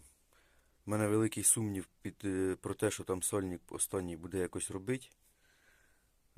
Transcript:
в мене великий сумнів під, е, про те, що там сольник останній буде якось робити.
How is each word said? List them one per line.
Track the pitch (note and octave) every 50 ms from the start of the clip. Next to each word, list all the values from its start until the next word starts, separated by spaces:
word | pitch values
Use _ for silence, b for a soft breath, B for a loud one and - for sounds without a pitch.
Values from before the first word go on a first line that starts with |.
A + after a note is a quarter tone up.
| b b b b b b b b b b b b b b b b _
в | G2+
мене | G#2 G#2+ G#2+ G#2
великий | G#2+ A2 A2 A2 - G#2+ G2+
сумнів | - - A#2 A2 G#2 G2 F#2+ F2+ - _ _
під, | - G#2 - - -
е, | G2+ F#2+ F#2 F#2+ F#2+ F#2
про | - - G#2 G2
те, | - A2 G#2
що | - - F#2+
там | - F#2+ F2+ -
сольник | - - G#2 F#2+ F#2 F2+ E2 - -
останній | - - - - - G2 F2+ F2 E2+ D#2+
буде | E2+ F2+ F2 F#2+
якось | F2+ F2 - F#2 - -
робити. | - F#2+ F#2+ G#2+ C3 C3 - - - _ b b b b b b b b b b b b b b b b b b b _ _ _ _